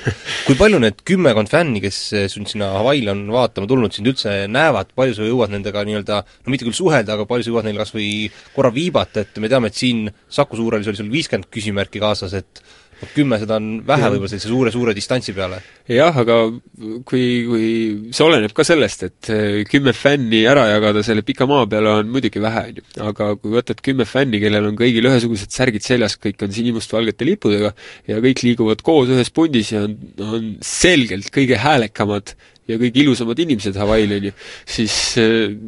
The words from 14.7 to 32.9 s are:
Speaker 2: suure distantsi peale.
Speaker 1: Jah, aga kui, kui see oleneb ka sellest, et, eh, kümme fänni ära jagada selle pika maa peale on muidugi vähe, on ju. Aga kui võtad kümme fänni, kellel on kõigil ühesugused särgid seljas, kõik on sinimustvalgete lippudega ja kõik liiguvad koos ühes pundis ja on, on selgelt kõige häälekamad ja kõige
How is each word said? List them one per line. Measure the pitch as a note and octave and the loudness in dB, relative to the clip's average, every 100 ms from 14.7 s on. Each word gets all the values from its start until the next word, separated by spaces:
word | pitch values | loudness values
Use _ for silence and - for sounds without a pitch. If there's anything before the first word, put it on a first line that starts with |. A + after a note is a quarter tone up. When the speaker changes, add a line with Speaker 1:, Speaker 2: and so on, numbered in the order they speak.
Speaker 2:
suure | A#2+ A#2 G2+ | 0 -2 -2
distantsi | - B2+ A2 | -4 -4 -4
peale. | F#2+ F#2 F#2 - - - | -6 -8 -8 -16 -20 -2
Speaker 1:
Jah, | A#2 D#3+ C#3+ | 2 4 2
aga | A2+ A#2 A2+ A#2+ - - A2 A#2 B2+ | 2 4 2 -2 -14 -16 -14 -14 -4
kui, | B2+ B2 B2 A#2 | 0 0 0 0
kui | A2+ A2+ A2+ A2+ G#2 A2+ | 0 0 0 -2 -4 -6
see | A#2+ D#3 | 2 4
oleneb | C#3+ G#2+ - | 4 2 0
ka | D#3 | 2
sellest, | E3 G#2 - F2+ | 4 2 -2 -10
et, | - - | -10 -4
eh, | G#2+ G#2 G#2 G#2 | -2 0 -2 0
kümme | C#3+ C#3 A2+ | 2 2 2
fänni | C#3 C#3+ A#2 A2 A2 | 2 2 2 4 6
ära | C#3+ A2+ | 6 4
jagada | G#2+ G#2+ G#2+ | 4 2 2
selle | G#2 G#2+ G#2 | 2 0 -2
pika | - C3 | -2 2
maa | C#3+ A2 | 2 2
peale | G#2+ G#2+ G#2+ | 2 2 2
on | G#2+ | 0
muidugi | C3 A2 - | -2 -2 -2
vähe, | A2 A2 A2+ | -2 -4 -6
on | - | -12
ju. | - - G#2+ | -16 -10 -8
Aga | G#2 G#2 G#2 | -4 -4 -4
kui | G#2+ A#2 | -2 -2
võtad | - B2+ | -2 -4
kümme | - C3+ A2 | -2 -2 0
fänni, | C3 C#3 G#2 | 0 0 2
kellel | G#2 G#2 G#2 | 2 2 0
on | G#2+ | 2
kõigil | B2 A2+ B2 | 2 4 4
ühesugused | B2+ A#2 G#2 - | 4 2 -4 -6
särgid | - B2+ G#2+ - | -2 -2 -2 -2
seljas, | B2 G#2 - | 0 0 -2
kõik | G#2+ - G2+ | -6 -4 -6
on | |
sinimustvalgete | G#2 A#2+ A2+ - A2 A2+ - B2+ | -2 -2 -4 -4 -2 -2 -2 -2
lippudega | G#3 A#2 G#2 G#2 - - - - | 0 0 2 0 -4 -14 -16 -6
ja | G#2+ | 0
kõik | B2+ C3 A#2+ | 2 2 0
liiguvad | A#2+ A2 A2 - | 2 2 2 4
koos | D#3+ B2+ | 4 4
ühes | B2+ A#2 | 2 2
pundis | - E3 B2 G#2 | 2 2 2 0
ja | G#2+ G#2 | -2 -4
on, | G#2+ C3 - | -6 -14 -10
on | G#2 A2+ A2 G2 | -6 -6 -6 -8
selgelt | - - F3 E3 A2+ F#2+ - | -10 0 4 4 2 -4 -4
kõige | - B2+ A2 | 0 2 2
häälekamad | D3 C#3+ G#2+ - G#2 G2+ - - _ _ - | 4 2 0 -2 -2 -2 -6 -16 _ _ -6
ja | A2+ | -2
kõige | B2 | 0